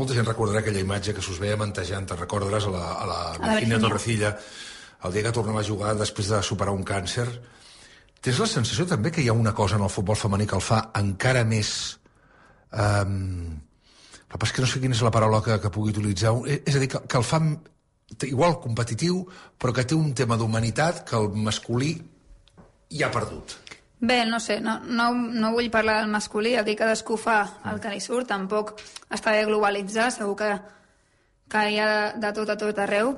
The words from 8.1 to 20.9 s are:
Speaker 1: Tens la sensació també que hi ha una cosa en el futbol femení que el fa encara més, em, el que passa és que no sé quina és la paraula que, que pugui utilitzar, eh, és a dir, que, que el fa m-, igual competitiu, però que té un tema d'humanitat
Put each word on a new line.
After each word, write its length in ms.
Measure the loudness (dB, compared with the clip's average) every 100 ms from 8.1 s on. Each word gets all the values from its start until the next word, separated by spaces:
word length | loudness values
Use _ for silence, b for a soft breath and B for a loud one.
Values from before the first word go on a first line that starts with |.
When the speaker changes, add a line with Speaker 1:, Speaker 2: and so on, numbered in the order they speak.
| _
Speaker 1:
Tens 200 | -2 0
la 60 | 2
sensació 380 | 0 0 0 0
també 220 | 0 0
que 80 | 2
hi 60 | 2
ha 40 | 4
una 160 | 2
cosa 220 | 2 2 2
en 60 | 0
el 60 |
futbol 220 | 0 0 0
femení 300 | 2 0 0
que 60 | 0
el 60 | 2
fa 240 | 2 2 0
encara 460 | -2 0 2 4 4
més, 260 | 2 0 -2 -6 -10 b b b b b b b
em, 880 | 0 2 2 2 -2 -4 -6 -8 -10 -14 _ B B B
el 200 | B B
que 80 | -4
passa 120 | -2
és 40 | 2
que 80 |
no 60 | 0
sé 120 | 2
quina 140 | 0 2
és 60 | 4
la 60 |
paraula 280 | 4 4 4
que, 140 | 2 2
que 80 | 0
pugui 220 | -2 -2
utilitzar, 400 | 0 0 2 2 2 0
eh, 140 | -2 2
és 100 | 2
a 60 |
dir, 80 | 2
que, 100 | -2 0
que 100 | 0
el 40 |
fa 140 | 2 2
m-, 200 | 2 0 -8 _ _ _ _ -8
igual 340 | -4 4 4 4
competitiu, 640 | 0 -2 -2 0 0 0 -4 B B _
però 160 | -2
que 120 | 0 2
té 100 | 2
un 180 | 2
tema 240 | 0 0 2
d'humanitat 680 | 2 0 0 2 0